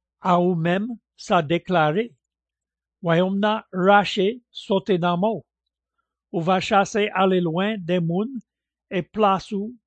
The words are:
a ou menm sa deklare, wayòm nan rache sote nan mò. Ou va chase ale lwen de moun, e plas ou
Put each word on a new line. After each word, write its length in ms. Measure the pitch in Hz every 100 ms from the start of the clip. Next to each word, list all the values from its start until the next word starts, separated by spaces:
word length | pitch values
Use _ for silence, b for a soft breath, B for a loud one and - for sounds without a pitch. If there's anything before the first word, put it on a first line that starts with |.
| _ _
a 100 | 185 175
ou 160 | 180
menm 320 | 170 165 185 233 226 _ -
sa 260 | - 185
deklare, 640 | 147 170 - 175 151 170 233 _ _ _ _ _ _ _ _ _
wayòm 360 | 175 165 185 196
nan 240 | 214 220 -
rache 720 | 185 185 202 180 220 196 247 _
sote 460 | - - 196 - 180
nan 220 | 175 175
mò. 140 | 214 185 - _ _ _ _ _ _ _ _
Ou 80 | 170
va 180 | 165 185
chase 480 | - 202 196 214 208
ale 260 | 185 190 185
lwen 420 | 175 165 202 220 170
de 140 | 180
moun, 300 | 165 175 233 254 - _ _ _ -
e 100 | 196
plas 500 | - 214 202 190 -
ou 220 | 196 214 247